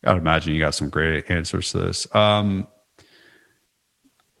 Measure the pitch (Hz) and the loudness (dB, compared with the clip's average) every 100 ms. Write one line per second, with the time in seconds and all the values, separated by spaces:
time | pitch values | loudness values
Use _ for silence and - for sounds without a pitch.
0 | - 92 80 80 80 78 78 - 73 78 | 2 2 2 0 0 0 0 -2 -4 -2
1 | 80 78 - 87 80 90 85 87 87 92 | 0 -2 -2 -4 -2 -6 -4 -4 -4 -4
2 | - 107 107 104 104 95 - _ _ _ | -2 2 4 4 2 -2 -4 _ _ _
3 | _ _ _ _ _ _ _ _ _ _ | _ _ _ _ _ _ _ _ _ _
4 | _ _ _ _ | _ _ _ _